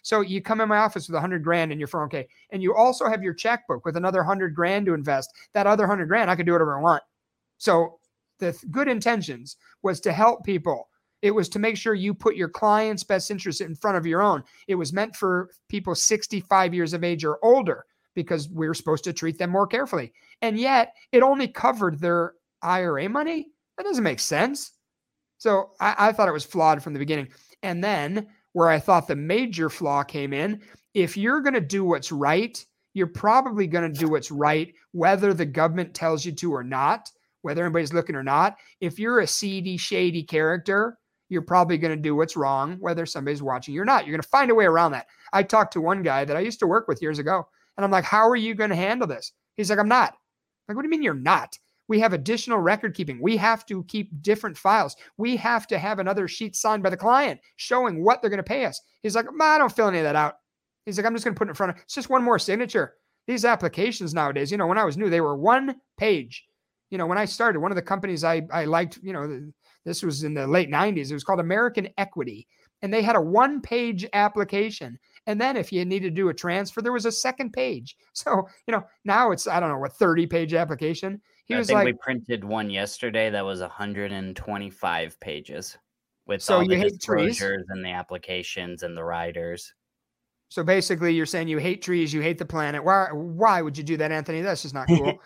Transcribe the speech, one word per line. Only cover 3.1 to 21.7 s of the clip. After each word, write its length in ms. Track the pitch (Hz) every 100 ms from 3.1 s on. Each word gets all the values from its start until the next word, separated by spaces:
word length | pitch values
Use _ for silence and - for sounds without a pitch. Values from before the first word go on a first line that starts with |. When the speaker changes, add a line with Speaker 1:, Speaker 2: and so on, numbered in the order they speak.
| 220
Speaker 1:
your 140 | 190 165
checkbook 500 | 220 233 - 127 170
with 120 | 160
another 260 | 180 185
hundred 320 | 165 196 185 151
grand 320 | 175 202 196
to 80 | 165
invest, 360 | 143 139 135 - -
that 140 | 208 196
other 180 | 208 196
hundred 220 | 202 156
grand, 240 | 208 196
I 40 | 180
could 120 | 170
do 60 |
whatever 260 | 175 160 139
I 20 |
want. 220 | 160 151 - _ _ _ _ _
So 400 | - 170 165 - _ _ _ -
the 140 | 180
th-, 180 | - 220
good 160 | 165 285
intentions 720 | 233 240 233 156 123 135 - _ _
was 160 | 190 175
to 140 | 208
help 300 | 160 220 233 -
people. 440 | 185 165 131 - _ _ _
It 100 | 202
was 180 | 214 175
to 100 | 214
make 180 | 220 208
sure 160 | 226
you 200 | 208 196
put 220 | 202 226 -
your 140 | 170
client's 540 | - 214 214 220 208
best 260 | - 190 185
interest 320 | 202 190 147
in 140 | 165 156
front 220 | 214 190
of 80 | 165
your 160 | 165
own. 220 | 208 156 - _ -
It 80 | 185
was 180 | 151
meant 220 | 185 220 -
for 340 | 190 180 185 _ -
people 260 | 202 185
sixty-five 800 | 170 - 214 - 202 180 190 185
years 200 | 175 165
of 100 | 170
age 200 | 175 170
or 140 | 156 151
older 420 | 226 254 190 131 - _ _ -
because 340 | 170 165 147
we 180 | 170 156
were 60 |
supposed 300 | 165 - 151
to 100 | 185
treat 240 | 165 165 165
them 140 | 175
more 160 | 185 196
carefully. 440 | 226 277 175 131 _ _ _
And 160 | 233 214
yet 360 | 254 269 226 - _
it 100 | 247
only 260 | 262 277 254
covered 520 | - 247